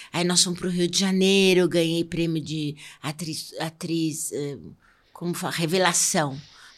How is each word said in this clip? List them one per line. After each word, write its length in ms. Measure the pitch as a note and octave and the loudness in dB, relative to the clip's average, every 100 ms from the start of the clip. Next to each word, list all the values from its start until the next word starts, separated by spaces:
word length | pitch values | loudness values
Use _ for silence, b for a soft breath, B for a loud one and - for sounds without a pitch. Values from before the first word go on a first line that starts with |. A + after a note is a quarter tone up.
| B | B
Aí 120 | D#3+ F3 | -2 2
nós 180 | F3 | 2
fomos 160 | F#3 F3 | 2 0
pro 100 | F#3 | -2
Rio 180 | F3 E3+ | 0 0
de 120 | F3 | 2
Janeiro, 600 | G3 F#3 F#3+ G3 F#3+ F3+ | 2 4 4 6 6 6
eu 60 | F3 | 4
ganhei 340 | E3+ E3 E3+ | 2 2 0
prêmio 380 | E3 E3 E3 E3 | -2 -2 -2 -2
de 320 | D3 D#3 D3 D3 B B | -4 -6 -6 -8 B B
atriz, 520 | C#3 D3+ D#3+ D#3 - G2 | -10 -8 -8 -8 -10 -8
atriz, 720 | D#3+ - F3 E3 D#3+ C#3+ - | -8 -8 -4 -2 -2 -4 -6
eh, 240 | B2 C#3+ B2+ D#2 - _ _ _ | -6 -6 -8 -16 -20 _ _ _
como 200 | - F3 | -8 -6
fala? 200 | E3+ F3 | -4 -4
Revelação. 840 | - E3 F#3 F3+ E3+ - F#3 D3 C3+ - b b | -2 0 4 4 2 2 2 0 -4 -14 b b